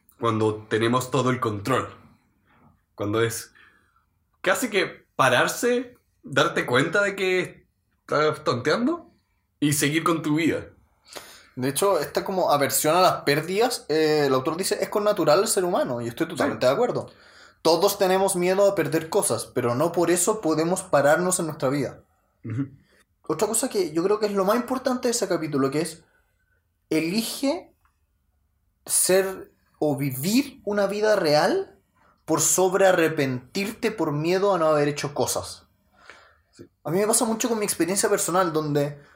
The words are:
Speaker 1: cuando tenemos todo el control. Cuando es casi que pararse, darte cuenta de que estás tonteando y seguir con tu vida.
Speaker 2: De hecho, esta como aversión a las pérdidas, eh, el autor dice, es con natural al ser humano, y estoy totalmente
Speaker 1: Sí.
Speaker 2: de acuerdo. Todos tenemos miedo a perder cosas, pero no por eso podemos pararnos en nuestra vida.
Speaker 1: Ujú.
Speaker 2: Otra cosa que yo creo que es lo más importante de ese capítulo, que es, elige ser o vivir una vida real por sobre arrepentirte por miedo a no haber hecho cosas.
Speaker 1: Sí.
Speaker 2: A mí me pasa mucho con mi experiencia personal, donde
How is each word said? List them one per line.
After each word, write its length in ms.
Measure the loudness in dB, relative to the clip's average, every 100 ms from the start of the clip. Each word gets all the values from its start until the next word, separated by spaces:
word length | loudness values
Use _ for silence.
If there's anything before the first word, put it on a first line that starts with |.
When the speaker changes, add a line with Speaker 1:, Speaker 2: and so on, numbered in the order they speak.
| _ _
Speaker 1:
cuando 460 | 0 2 0 -2 -2
tenemos 420 | 0 2 0 0
todo 200 | 0 0
el 100 | 0
control. 480 | -2 -4 -2 -2 -2 -12 -20 _ _ _ _ _ _ _ _
Cuando 260 | -8 -4 0
es 300 | -2 -4 -12 _ -20 _ _ _ _ _ _ _
casi 260 | -2 -2 0
que 380 | -2 -4 -8 _ 0
pararse, 800 | 2 4 2 0 0 0 -2 -14 _ _
darte 440 | -4 0 2 0 0
cuenta 360 | 0 2 0
de 140 | 0 -2
que 500 | -2 -2 -4 -10 _ _ _ _
estás 440 | -4 0 0 0
tonteando 680 | -2 -2 0 0 0 -2 -8 _ _ _ _ _
y 120 | 0
seguir 320 | 2 0 0
con 160 | 0 0
tu 140 | 0 0
vida. 300 | 0 -2 -6 -20 _ _ _ -20 -20 -20 -20 -6
Speaker 2:
De 120 | -4
hecho, 300 | 0 0 0
esta 240 | 0 -4
como 260 | -4 -2 2
aversión 460 | 2 2 0 2 4
a 40 |
las 220 | 4 2
pérdidas, 600 | 0 0 0 0 0 -2 -2
eh, 360 | 0 2 2 2
el 80 |
autor 220 | 2 0 -4
dice, 220 | -4 -2
es 60 | -2
con 160 | 0
natural 360 | 0 0 4 4
al 80 | 4
ser 160 | 0
humano, 360 | 0 0 -2 -4
y 80 | -6
estoy 180 | -4 -6
totalmente 380 | -2 -4 2 2
Speaker 1:
Sí. 20 |
Speaker 2:
de 60 |
acuerdo. 360 | 2 0 -2 -6 -16 -20 -20 -20 _
Todos 360 | 2 4 2 2
tenemos 380 | 2 2 2 0
miedo 300 | 0 4 4
a 60 |
perder 340 | 4 0 -2 0
cosas, 380 | -2 0 -2 -4
pero 280 | -2 -2
no 180 | 0 0
por 180 | 0 2
eso 300 | 2 2 0
podemos 420 | 0 0 0 -2
pararnos 560 | 2 2 4 4 2 -2
en 60 | -4
nuestra 220 | -4 -2
vida. 340 | -2 -4 -8 _ _ _ _
Speaker 1:
Ujú. 240 | -10 -8 -8 -10 _ _ _ _ -8
Speaker 2:
Otra 180 | -2 -2
cosa 220 | -2 -2
que 240 | -2 -2
yo 100 | -2
creo 160 | 0 0
que 80 | 0
es 60 |
lo 120 | 0
más 120 | 2 0
importante 520 | 0 -4 -2 -2 -2
de 40 |
ese 160 | -2 -2
capítulo, 420 | -2 -2 -2 0
que 120 | -2
es, 200 | -6 -8 _ _ _ _ _ _ _ _ _
elige 840 | -2 0 -2 -4 -4 -2 -4 -8 _ _ _ _ _ _ _ _ _ _ _ -4
ser 640 | -2 2 2 2 -6 -16 _ _ _
o 180 | -2 -2
vivir 640 | -4 -4 0 0 -2 -8
una 220 | -6 -2 0
vida 300 | 0 0 2
real 640 | 2 2 2 0 -4 -12 _ _ _ _
por 160 | -2 0
sobre 460 | 2 2 2 4 4
arrepentirte 1040 | 4 2 0 -2 -2 -6 -6 -6 -4 -4
por 220 | -2 -2
miedo 420 | -2 0 0 2
a 40 | 2
no 80 | 2
haber 220 | 4 2
hecho 260 | -2 -6
cosas. 520 | -2 -2 -2 -6 -16 _ _ _ _ -20 -20 -20 _ _
Speaker 1:
Sí. 140 | -20 -20 _
Speaker 2:
A 60 | -4
mí 80 | -2
me 80 | 0
pasa 180 | 0
mucho 240 | 0 -2 -2
con 100 | -2
mi 60 |
experiencia 440 | -4 -2 -2 0 0
personal, 440 | 0 0 0 0
donde 480 | -2 -2 0 -2 -6 -20